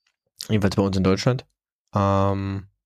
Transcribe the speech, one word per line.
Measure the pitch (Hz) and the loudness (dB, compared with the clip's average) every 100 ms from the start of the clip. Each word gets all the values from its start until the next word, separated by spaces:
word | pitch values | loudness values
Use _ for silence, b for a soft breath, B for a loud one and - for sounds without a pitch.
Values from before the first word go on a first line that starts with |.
| _ _ _ - - | _ _ _ -14 -2
jedenfalls | 110 98 92 | 0 0 0
bei | |
uns | 98 95 | 0 2
in | |
Deutschland, | 92 95 - 127 - _ _ _ _ 104 | 2 2 0 -2 -6 _ _ _ _ 0
ähm, | 98 98 98 98 98 98 95 _ | 2 2 0 -2 -4 -6 -10 _